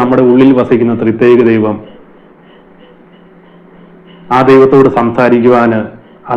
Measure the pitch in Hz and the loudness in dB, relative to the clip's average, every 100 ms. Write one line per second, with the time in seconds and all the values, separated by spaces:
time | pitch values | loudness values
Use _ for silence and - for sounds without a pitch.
0 | 123 127 127 123 131 127 120 120 117 117 | 0 0 0 2 2 0 0 -2 -2 -2
1 | 113 110 120 120 117 113 107 104 - - | -4 -4 0 0 2 -2 -4 -6 -14 -20
2 | - _ _ _ _ - _ _ - _ | -20 _ _ _ _ -20 _ _ -20 _
3 | _ - _ _ _ - - - - - | _ -20 _ _ _ -20 -20 -20 -20 -20
4 | - - - 127 131 135 135 139 131 120 | -20 -20 -4 -2 2 4 4 4 2 0
5 | 117 117 123 120 120 123 117 110 101 - | -2 -2 0 0 2 0 0 -2 -6 -14
6 | - _ - | -20 _ -10